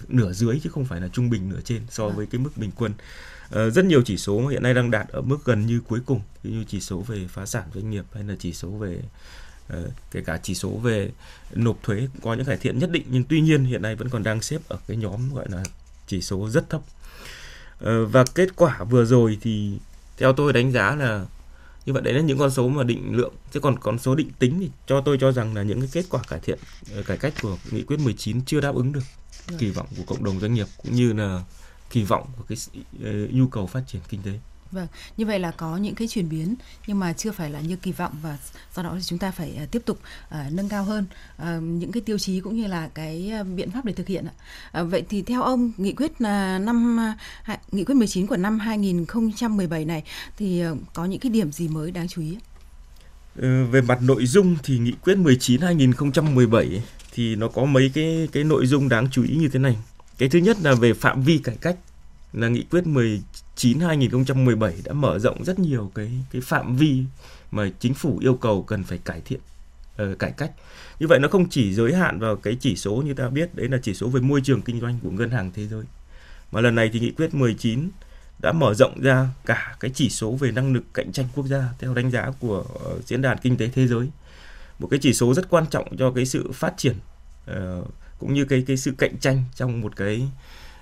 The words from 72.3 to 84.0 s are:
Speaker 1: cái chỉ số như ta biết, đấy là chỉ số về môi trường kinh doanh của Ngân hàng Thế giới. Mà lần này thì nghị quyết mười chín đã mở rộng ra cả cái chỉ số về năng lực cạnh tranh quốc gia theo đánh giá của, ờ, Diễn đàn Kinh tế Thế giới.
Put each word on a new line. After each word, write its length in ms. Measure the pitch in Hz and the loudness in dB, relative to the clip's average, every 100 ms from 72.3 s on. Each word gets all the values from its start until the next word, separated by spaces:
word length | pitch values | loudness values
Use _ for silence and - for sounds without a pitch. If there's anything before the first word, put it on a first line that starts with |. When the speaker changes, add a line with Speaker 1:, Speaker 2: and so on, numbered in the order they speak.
| 104 | -2
Speaker 1:
cái 220 | 98 123 | -2 0
chỉ 160 | 131 92 | 0 0
số 200 | 98 107 151 | -2 -2 -2
như 80 | |
ta 160 | 135 123 | -2 -2
biết, 260 | 135 175 - | 0 -2 -2
đấy 120 | 123 | -2
là 80 | 131 | -2
chỉ 100 | 117 | -2
số 160 | 92 113 | -4 0
về 120 | 131 | 2
môi 200 | 127 143 | 4 4
trường 200 | 131 123 | 2 0
kinh 180 | 98 120 | 0 -4
doanh 200 | 117 120 | -4 -4
của 80 | 90 | -4
Ngân 200 | 92 113 | -4 -2
hàng 200 | 120 92 | -2 -4
Thế 140 | 90 104 | -6 -8
giới. 160 | 110 117 - - - - - - | -8 -10 -16 -20 -20 -20 -20 -6
Mà 100 | - | 2
lần 140 | 120 117 | 4 4
này 140 | 110 | 4
thì 60 | 113 | 2
nghị 120 | 117 | 0
quyết 220 | - 160 | 0 0
mười 200 | 156 123 | 2 2
chín 360 | 110 113 117 165 - - - - - | 2 0 -2 -4 -8 -16 -20 -20 -2
đã 120 | - | 0
mở 220 | 165 135 | 4 4
rộng 280 | 107 131 - | 6 4 4
ra 280 | 131 131 131 131 - | 4 4 4 -2 -2
cả 300 | 117 - - | -2 -4 -6
cái 120 | 120 | -6
chỉ 160 | 131 117 | 0 0
số 220 | - 110 | 0 -4
về 200 | 127 135 | 0 0
năng 220 | 107 135 | 0 2
lực 100 | 123 - | 0 0
cạnh 180 | - - | -4 -4
tranh 140 | 117 131 143 | -4 -4 -4
quốc 120 | 135 | -2
gia 220 | 139 131 123 | -2 -2 -4
theo 140 | 127 | -4
đánh 180 | 123 123 | 0 0
giá 200 | 120 104 131 | 0 -2 -4
của, 260 | 120 95 - - - | -2 -2 -4 -8 -8
ờ, 140 | 85 - | -8 -4
Diễn 160 | 120 | 0
đàn 160 | 135 117 | 2 2
Kinh 200 | 127 123 | 2 2
tế 100 | 110 | 2
Thế 200 | 131 131 | 4 4
giới. 200 | 117 | 4